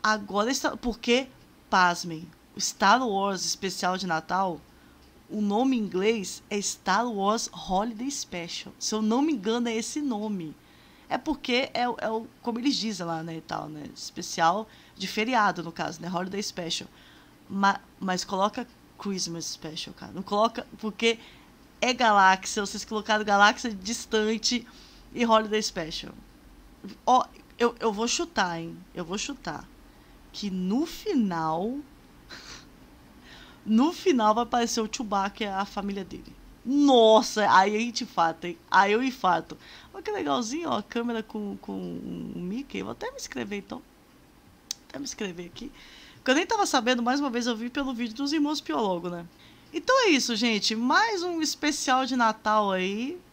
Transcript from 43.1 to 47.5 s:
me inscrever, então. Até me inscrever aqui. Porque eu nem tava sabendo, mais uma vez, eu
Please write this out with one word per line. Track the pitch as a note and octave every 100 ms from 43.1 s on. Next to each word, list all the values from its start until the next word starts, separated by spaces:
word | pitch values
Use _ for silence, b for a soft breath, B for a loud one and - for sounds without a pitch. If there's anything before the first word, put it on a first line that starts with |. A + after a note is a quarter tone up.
me | C#5
inscrever, | - C4 A3 G3+
então. | G3 - - _ _ - - - - - - - -
Até | C3+
me |
inscrever | C#4 - G#3 F3 F3
aqui. | - A#3 B B B B B
Porque | -
eu |
nem | C4+ F#4+
tava | A4 G4+
sabendo, | C#4 A#3 B3
mais | A#3+ C#4
uma | C#4+
vez, | A#3
eu | A#3+